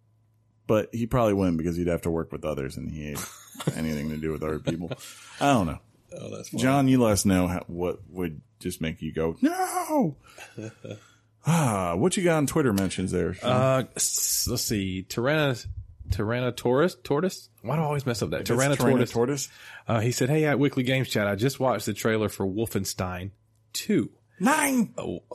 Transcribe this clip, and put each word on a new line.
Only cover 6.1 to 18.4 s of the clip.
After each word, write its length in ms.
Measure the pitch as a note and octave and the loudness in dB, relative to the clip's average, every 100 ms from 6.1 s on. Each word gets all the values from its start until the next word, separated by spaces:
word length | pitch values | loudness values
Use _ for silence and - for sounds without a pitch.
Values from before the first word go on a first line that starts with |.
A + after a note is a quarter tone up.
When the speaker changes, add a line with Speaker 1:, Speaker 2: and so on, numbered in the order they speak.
Speaker 2:
Oh, 160 | - - - | -14 -12 -12
that's 120 | - | -10
funny. 140 | - | -2
Speaker 1:
John, 260 | B2+ C#3 C3 | 2 4 6
you 120 | C3 | 6
let 100 | A2+ | 6
us 120 | G2 | 4
know 220 | G2+ F#2 F2+ | 4 4 4
how, 160 | F2 - | -2 -6
what 320 | E2+ F2+ - - | -4 -4 -4 -8
would 320 | F2+ F2 D2 - - | -6 -6 -6 -18 -10
just 220 | F2+ - | -8 -4
make 200 | D#2+ D#2+ | -6 -4
you 120 | D#2 | -6
go, 240 | D#2 D#2+ - | -2 -2 0
"No!" 760 | D4 F#4 F4+ F4+ E4 D4+ F3 - - - - - | 0 0 -2 -4 0 0 0 -2 -16 -20 -18 -14
<laughs> 920 | A2 - - G#2+ - _ _ _ - | -14 -12 -14 -14 -18 _ _ _ 0
Ah, 480 | E3+ C3 G2+ F2 | 2 2 2 0
what 220 | F2 F3 G3+ | 2 0 2
you 80 | |
got 120 | F3 D#3+ | 2 2
on 80 | C3+ | 2
Twitter 240 | E3 C3 | 2 2
mentions 400 | G2 F#2 - F#2 | 2 0 -2 -2
there, 200 | F2+ E2+ | 0 -2
Sean? 140 | - A#2+ | -2 0
Speaker 2:
Uh, 340 | B2+ C3 C3 - | 2 4 2 -2
s-, 520 | - - - - - - | -4 -2 -2 -2 -2 -2
let's 120 | A#2+ | -2
see. 420 | - G#2+ F#2+ F#2 - | -2 -2 -2 -4 -6
Tyranna-, 560 | - B2+ D3+ C#3+ A#2 - - - - - | -2 0 2 2 -2 -6 -12 -14 -10 -4
Tyrannosaurus, 920 | - G#2+ B2 B2 - B2 C3 F3+ - | -2 -2 0 -2 -2 2 4 2 0
tortoise? 440 | - C#3+ F#3 - - _ | -2 0 0 -4 -16 _
Why 140 | G#2+ D#3 | -4 -2
do 60 | |
I 20 | |
always 200 | D3+ D3+ B2 | 0 0 -2
mess 160 | A2+ | -2
up 80 | G2+ | -2
that? 100 | E2 | -2